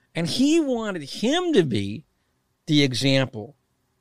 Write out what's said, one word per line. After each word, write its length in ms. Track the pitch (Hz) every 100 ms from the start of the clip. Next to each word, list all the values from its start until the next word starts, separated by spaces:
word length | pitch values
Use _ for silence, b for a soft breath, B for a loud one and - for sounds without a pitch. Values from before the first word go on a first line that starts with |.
| _ -
And 100 | 170
he 340 | - 277 330
wanted 440 | 285 240 214 185
him 500 | 139 - 226 330 359
to 80 | 262
be 440 | 151 107 98 113 - _ _ _ _ _ -
the 160 | 147
example 720 | 139 120 135 135 131 107 104 - _ _ _ _